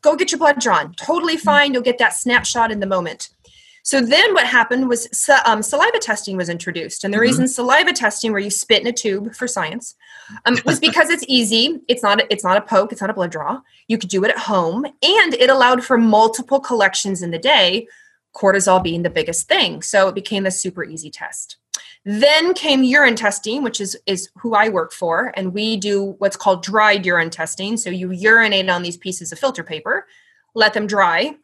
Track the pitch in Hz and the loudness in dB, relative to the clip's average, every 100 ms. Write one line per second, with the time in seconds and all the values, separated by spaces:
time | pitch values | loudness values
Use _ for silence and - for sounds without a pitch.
0 | 302 302 339 269 302 285 240 175 147 175 | 2 2 0 2 2 2 2 0 -2 -10
1 | - 330 330 320 311 294 285 254 240 247 | -2 -2 0 -2 2 4 4 0 0 0
2 | 226 - 247 240 - 247 226 208 196 190 | 0 0 0 0 0 -2 -2 -2 -2 -2
3 | 170 135 - _ _ _ _ _ - 269 | -4 -10 -16 _ _ _ _ _ -2 0
4 | 240 294 440 359 247 247 226 247 262 233 | 4 4 4 4 2 2 2 0 0 -2
5 | - - - 269 233 214 214 294 403 466 | -4 -6 2 4 4 0 0 0 2 0
6 | - 208 - 190 175 170 180 170 160 - | -4 -6 -4 -6 -4 -6 -8 -8 -10 -8
7 | 196 208 240 254 254 262 247 285 359 - | -4 2 2 2 0 0 2 4 2 0
8 | - - 226 202 202 - - 214 233 240 | -2 -2 -4 -4 -4 -6 0 0 0 -4
9 | 220 196 214 - 247 202 160 214 - - | -4 -4 -8 -8 -8 -6 -6 -8 -14 -20
10 | _ - - 214 - 247 - - 320 330 | _ -20 -20 -6 -2 0 0 0 0 2
11 | 302 339 - 254 220 226 262 311 - 240 | 2 2 0 0 2 2 0 -2 -2 0
12 | 208 208 - 202 185 196 202 208 208 - | 2 2 0 -2 2 0 2 0 0 -4
13 | 190 196 175 165 147 254 _ _ _ 226 | -6 -4 -4 -4 -6 -8 _ _ _ -6
14 | 185 190 208 262 - 202 165 190 277 _ | -2 0 0 -2 -2 -2 0 -4 -8 _
15 | 302 427 349 - 254 269 247 247 240 247 | 0 2 2 2 4 6 4 2 2 2
16 | 226 214 226 226 247 269 269 240 196 190 | 4 6 4 2 -2 -2 0 2 2 0
17 | 202 185 175 165 247 285 180 190 226 - | -4 -6 -6 -4 2 4 4 0 -6 -20
18 | _ _ _ - 202 196 190 185 180 170 | _ _ _ -2 2 2 4 2 2 -2
19 | 170 160 160 165 - 381 214 202 - 202 | -2 -2 -4 -6 -2 0 0 -4 -2 2
20 | 190 202 190 202 190 185 190 180 170 160 | 2 0 -6 -4 -4 -4 -8 -8 -12 -12
21 | 151 - 156 - - - _ - - - | -16 -16 -14 -14 -16 -20 _ -14 -14 -16
22 | 196 208 285 311 339 370 311 269 254 277 | -8 2 4 4 2 0 0 2 4 4
23 | 277 226 220 202 214 247 262 - 196 - | 4 2 -2 -2 -6 -4 -4 -6 -8 -8
24 | - 190 - - 233 214 220 190 165 - | -6 -6 -6 -10 -2 2 2 0 -4 -6
25 | 175 165 247 - 185 185 220 220 202 202 | -2 -2 -2 -4 -6 -4 -4 -4 -2 -2
26 | 196 190 196 196 208 185 175 214 214 202 | -4 -2 -4 0 0 0 0 2 4 2
27 | 185 175 165 165 160 - 196 226 185 180 | 0 0 -2 -4 -8 -6 -6 -6 -6 -6
28 | 180 185 214 226 220 196 185 175 175 175 | -6 -2 4 6 4 0 0 -2 -4 -10
29 | 185 180 165 165 277 254 160 156 151 349 | -10 -10 -12 -6 -4 -4 -10 -10 -6 -6
30 | - _ _ _ _ 226 214 214 208 202 | -6 _ _ _ _ 0 2 2 -2 0
31 | 180 165 277 302 | 2 2 -2 -6